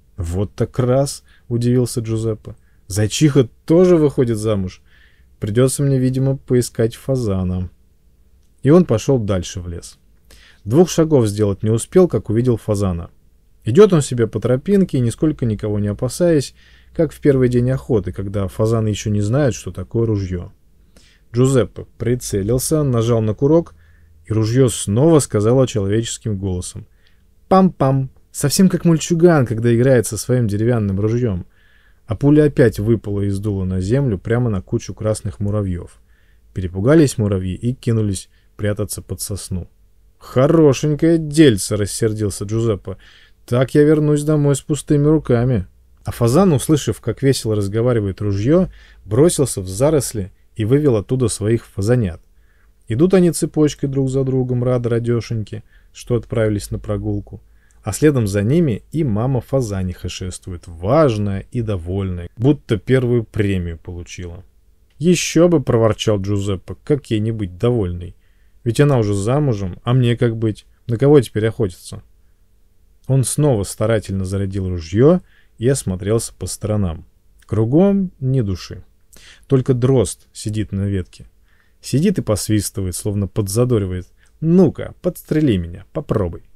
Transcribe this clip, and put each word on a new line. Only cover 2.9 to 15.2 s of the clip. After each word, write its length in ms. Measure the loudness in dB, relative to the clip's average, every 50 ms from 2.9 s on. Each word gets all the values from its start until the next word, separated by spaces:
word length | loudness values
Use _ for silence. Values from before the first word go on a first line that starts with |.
| -2 -2 -2 -2 0 2 2 4 4 4 2 0 -4 _ _
тоже 300 | 2 4 4 6 6 6
выходит 420 | 4 4 2 2 0 0 0 0 -2
замуж? 440 | -2 -2 -2 -2 -2 -6 -8 -14 _ _ _ _ _ _ _ _ _ _ _ _
Придётся 440 | -8 -2 2 2 2 2 2 0 0
мне, 160 | 0 2 2
видимо, 380 | 0 0 0 0 0 0 -2
поискать 580 | -4 -2 0 0 0 0 0 -2 -2 -2 -2 -4
фазана». 760 | -6 -6 -4 -4 -2 -2 -2 -2 -2 -2 -2 -2 -4 -6 -8 -10 _ _ _ _ _ _ _ _ _ _ _ _ _ _ _ _ _ 2
И 80 | 4
он 160 | 6 6 6
пошёл 320 | 4 0 -2 0 0 0 0
дальше 420 | 0 -2 -2 -2 -4 -6 -10 -10
в 80 | -10 -10
лес. 300 | -12 -12 -14 -16 -20 _ _ _ _ _ _ _ -20 -20 -20 -20 _ _ _
Двух 260 | 2 4 4 4 4
шагов 360 | 4 0 2 4 4 2 2
сделать 360 | 2 0 0 0 0 0 -2 -2
не 80 | 0
успел, 380 | 0 -2 -2 0 4 4 4 4
как 220 | 2 -2 -4 -2
увидел 260 | -2 0 0 0 0
фазана. 540 | -2 -2 -4 -2 0 0 -2 -2 -4 -8 -12 -16 _ _ _ _ _ _ _ _ _ _
Идёт 280 | 0 6 6 6 6 6
он 80 | 2
себе 260 | 0 0 0 0 0
по 140 | 0 0 -4
тропинке, 600 | 0 0 0 0 0 0 2 2 2 2 0 0
нисколько 440 | 0 -2 0 0